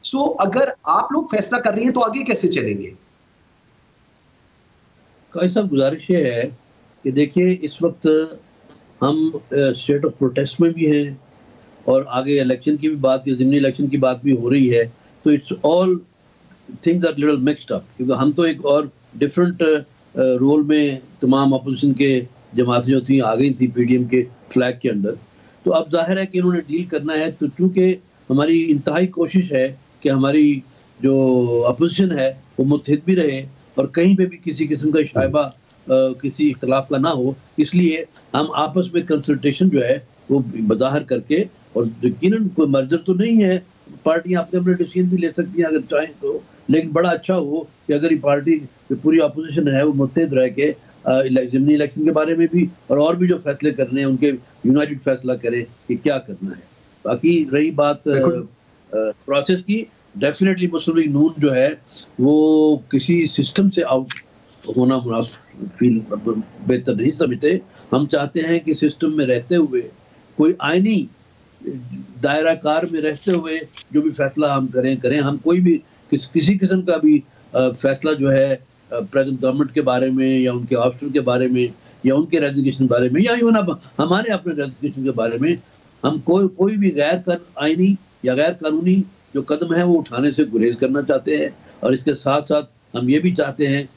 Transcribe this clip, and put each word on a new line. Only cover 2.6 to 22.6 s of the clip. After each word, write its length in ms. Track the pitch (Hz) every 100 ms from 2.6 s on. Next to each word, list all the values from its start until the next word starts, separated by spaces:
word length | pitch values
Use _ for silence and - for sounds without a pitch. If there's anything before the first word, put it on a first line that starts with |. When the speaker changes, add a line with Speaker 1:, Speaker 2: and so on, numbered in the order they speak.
| 110 98 92 - _ _ _ _ _ _ _ _ _ _ _ _ _ _ _ _ _ _ _ _ _ _ _
Speaker 2:
काजी 220 | 170 180
साहब, 140 | 190 196
गुजारिश 420 | 139 135 160 -
ये 240 | 175 135
है 100 | 117 127 - _ _ _ _
कि 80 | 135
देखिए 380 | 131 143 180 180
इस 280 | 185 151 -
वक्त 240 | 170 170 160 156 160 - _ _ _ - _ _
हम, 380 | 135 156 160 160 -
अ, 40 | 139
state 480 | 139 127 - 143
of 80 | 151 -
protest 380 | 135 127 139 -
में 120 | 170
भी 140 | 165 156
हैं 340 | 147 143 139 _ _ - - _ _ -
और 180 | 131 139
आगे 320 | 123 135 143
इलेक्शन 360 | 127 127 151 151
की 120 | 156
भी 80 | 151
बात, 320 | 131 131 135
या 60 |
ज़िमनी 220 | 127 127 143
इलेक्शन 320 | 135 127 143
की 80 | 139
बात 240 | 131 127
भी 80 | 139
हो 160 | 127 120
रही 180 | 139 131
है, 260 | 117 117 - _ _
तो 60 | 156 143
it's 160 | -
all 360 | - 147 170 185 180 - _ _ _ _ _ - -
things 240 | - 175
are 140 | 165
little 260 | 143 147 143
mixed 320 | 131 147 -
up, 240 | 98 - -
क्योंकि 160 | 127
हम 200 | 123 139
तो 140 | 151 165
एक 200 | 139 139
और 240 | 143 143 _ _ -
डिफरेंट, 460 | 147 180 180 175
अ, 200 | 160 156 139 _ _ -
रोल 460 | 131 127 135 151
में 380 | 147 151 147 131 - -
तमाम 300 | 127 135 139
अपोजिशन 400 | 131 131 131 143
के 340 | 123 139 131 123 _ _
जमातें 380 | 120